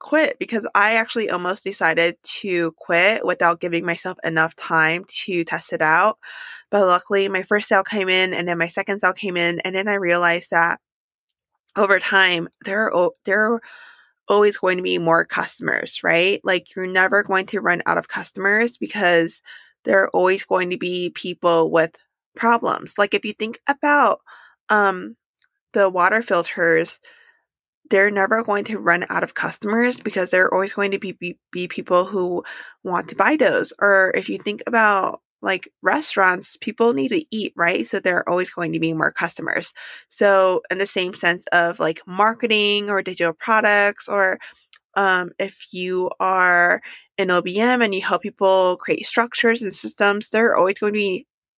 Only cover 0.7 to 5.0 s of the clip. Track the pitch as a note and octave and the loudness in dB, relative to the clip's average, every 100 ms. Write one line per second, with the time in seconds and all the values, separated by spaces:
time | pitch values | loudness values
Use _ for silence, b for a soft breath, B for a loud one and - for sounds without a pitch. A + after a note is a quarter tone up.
0.7 | G3 G#3 A3+ A3+ A#3 G#3+ F3+ F3+ G3+ F#3+ | 2 2 2 0 -2 -2 -2 -4 -6 -8
1.7 | G3+ E3+ E3 E3+ E3+ - - G#3 F3+ E3 | -2 0 2 0 -2 -10 -8 -4 -2 -2
2.7 | - - E3+ F#3 A3 - F3 F3 E3+ F3+ | -4 0 2 2 2 -2 0 0 0 -2
3.7 | E3+ F3 E3+ F#3 F3+ - D#3+ D#3+ - - | -4 -4 -6 -8 -8 -4 0 -2 -4 -2
4.7 | E3 D#3 E3+ | 2 2 0